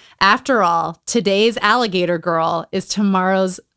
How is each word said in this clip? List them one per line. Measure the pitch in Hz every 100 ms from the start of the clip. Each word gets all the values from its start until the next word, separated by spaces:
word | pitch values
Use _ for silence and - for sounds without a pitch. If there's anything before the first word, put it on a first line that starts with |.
| - -
"After | 190 240 - 240
all, | 175 170 160 170 -
today's | 233 196 196 226 233
alligator | 208 247 226 180 175 170
girl | 175 165 165 165 -
is | 190 -
tomorrow's | 202 202 190 185 190 185 180 -